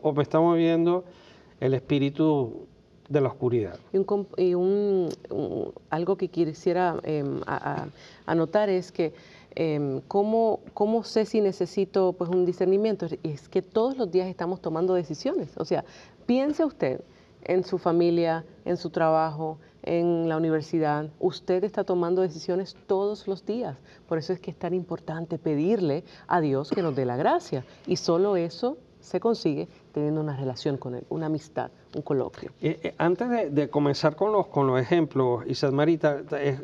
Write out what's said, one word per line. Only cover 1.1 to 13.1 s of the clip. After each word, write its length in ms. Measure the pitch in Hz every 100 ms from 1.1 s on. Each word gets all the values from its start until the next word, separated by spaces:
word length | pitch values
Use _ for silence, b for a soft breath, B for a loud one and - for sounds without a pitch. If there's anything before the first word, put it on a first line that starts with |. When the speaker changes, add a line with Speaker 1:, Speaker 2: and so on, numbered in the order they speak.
| B B B B -
Speaker 1:
el 140 | 135
espíritu 920 | 131 - 147 139 - 156 147 117 - - - _ - -
de 140 | 143
la 80 | 127
oscuridad? 500 | - 123 120 98 - -
Speaker 2:
Y 60 | 190
un 80 | 196
comp-, 320 | 202 196 -
y 160 | 180
un, 560 | 180 185 202 208 190 170 - -
un, 440 | - 87 - - - -
algo 260 | 156 175 190
que 120 | 185
quisiera, 680 | - 160 156 185 175 180 160
em, 400 | - 151 139 139 -
a, 360 | 139 143 151
a, 60 | 147 B B B -
anotar 440 | 165 160 208 208
es 200 | 185 180
que, 200 | - 160 B B B B
em, 460 | - 160 147 143 135 -
¿cómo, 520 | 202 208 226 226 - -
cómo 280 | - 208 226
sé 200 | 220 220
si 160 | 208 220
necesito, 720 | 196 180 175 - 190 196 185
pues, 180 | 180 175
un 140 | 180
discernimiento? 600 | 180 180 185 196 220 190 170